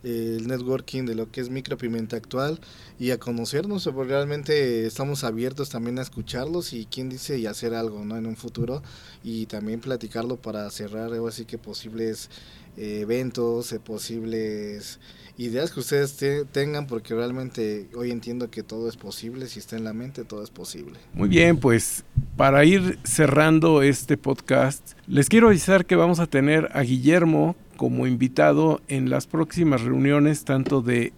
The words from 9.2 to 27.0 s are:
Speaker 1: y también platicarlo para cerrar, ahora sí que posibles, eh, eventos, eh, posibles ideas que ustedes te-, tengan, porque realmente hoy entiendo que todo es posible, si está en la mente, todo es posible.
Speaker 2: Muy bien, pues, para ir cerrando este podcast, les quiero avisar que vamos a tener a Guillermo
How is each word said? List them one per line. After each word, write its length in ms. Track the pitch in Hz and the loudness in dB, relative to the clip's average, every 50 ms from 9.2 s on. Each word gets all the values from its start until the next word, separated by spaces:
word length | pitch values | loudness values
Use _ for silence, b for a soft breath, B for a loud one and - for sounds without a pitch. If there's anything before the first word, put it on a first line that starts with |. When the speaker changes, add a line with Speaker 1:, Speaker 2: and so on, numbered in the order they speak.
| - | -12
Speaker 1:
y 220 | 117 113 113 113 | -10 -8 -8 -8
también 340 | 110 - 104 104 107 110 117 | -8 -8 -8 -6 -6 -8 -8
platicarlo 580 | 113 135 131 120 117 107 - 117 113 120 127 117 | -6 -6 -6 -6 -8 -8 -8 -6 -6 -6 -6 -8
para 300 | - 117 104 107 104 101 | -8 -10 -8 -8 -10 -10
cerrar, 420 | - - 107 101 104 110 113 117 117 | -10 -12 -12 -10 -10 -10 -8 -8 -6
ahora 180 | 117 117 117 | -6 -6 -6
sí 140 | 110 110 113 | -8 -10 -14
que 140 | 110 117 110 | -12 -14 -14
posibles, 720 | - 107 104 - - 110 110 113 113 110 110 107 - - B B B B B B B B B - | -14 -14 -16 -14 -14 -14 -8 -6 -6 -6 -6 -8 -12 -18 B B B B B B B B B -12
eh, 240 | 107 104 104 107 | -10 -8 -6 -6
eventos, 680 | 107 104 117 127 131 127 113 123 120 117 117 117 120 - 113 | -4 -2 -2 -2 -2 -4 -4 -2 -2 0 -2 -2 -4 -6 -10
eh, 60 | 107 | -12
posibles 1200 | - - 110 104 - - 117 117 113 113 113 110 110 107 107 104 104 104 104 104 98 - - - B B B B B B B - | -10 -10 -12 -10 -10 -8 -10 -8 -6 -6 -4 -4 -4 -4 -6 -6 -8 -10 -12 -12 -14 -16 -18 -20 B B B B B B B -10
ideas 340 | 120 120 113 127 151 165 | -8 -6 -4 -4 -4 -4
que 80 | - 143 | -6 -8
ustedes 380 | 123 - 147 143 143 135 139 - | -6 -2 0 0 0 0 -4 -4
te-, 280 | 139 139 139 147 143 | -2 -2 -2 -2 -4
tengan, 420 | 139 - 139 139 147 151 147 143 135 | -4 -2 -2 -2 -2 -4 -6 -6 -6
porque 260 | 120 113 107 - 117 | -8 -8 -6 -4 -4
realmente 760 | 113 117 120 123 131 131 127 - 123 113 107 107 104 98 - - | -2 -2 -2 -4 -6 -8 -8 -6 -4 -4 -4 -4 -6 -10 -12 -10
hoy 140 | 120 120 123 | -6 -6 -4
entiendo 400 | 120 120 110 117 120 123 120 113 | -6 -6 -8 -8 -8 -8 -8 -8
que 140 | - - 104 | -8 -12 -12
todo 260 | _ 110 113 117 117 | _ -8 -6 -6 -6
es 80 | 110 - | -8 -8
posible, 500 | - 101 101 - - 113 123 131 131 120 | -14 -14 -14 -12 -12 -12 -12 -12 -12 -12
si 120 | 107 104 | -14 -16
está 180 | 98 - 113 113 | -14 -12 -10 -8
en 80 | 113 | -8
la 80 | 110 107 | -8 -8
mente, 320 | 113 120 135 139 - 117 | -10 -10 -12 -12 -14 -14
todo 180 | - 107 107 107 | -12 -12 -12 -12
es 60 | - | -14
posible. 500 | _ - 87 - - 82 71 71 - - - - - | _ -16 -16 -14 -14 -14 -16 -16 -18 -20 -20 -14 -6
Speaker 2:
Muy 160 | - 92 101 | -2 0 2
bien, 280 | 92 165 165 170 170 - | 6 6 6 6 6 4
pues, 440 | - 135 117 117 - - - - - - - - - - - | 4 4 4 4 2 -2 -8 -10 -12 -4 -2 -2 -2 -2 0
para 300 | - 139 135 135 139 147 | 4 4 6 8 8 8
ir 340 | 160 185 196 180 180 - - - | 8 8 6 4 0 -4 -4 -4
cerrando 760 | - - - 156 147 139 147 151 160 160 160 160 165 160 147 | -4 2 4 4 4 6 6 6 6 6 6 6 6 6 6
este 360 | 139 139 139 - - - 147 139 | 6 6 4 2 0 -2 -2 0
podcast, 760 | - 135 135 - - - 131 131 131 135 139 - - - - - - - | 0 -2 -2 -2 0 2 2 4 4 2 0 -4 -12 -20 -20 -20 -10 0
les 220 | - 143 139 - | 2 2 4 6
quiero 180 | 208 226 233 226 | 6 8 8 8
avisar 380 | 208 165 - - 190 190 180 | 8 6 4 4 4 4 6
que 100 | - 185 | 6 4
vamos 240 | 170 165 175 175 165 | 6 6 6 4 2
a 80 | 175 156 | 0 2
tener 420 | - 139 135 143 151 160 156 - - | 2 4 4 6 4 4 2 0 0
a 80 | 135 | 0
Guillermo 760 | 139 120 131 131 | 0 2 2 4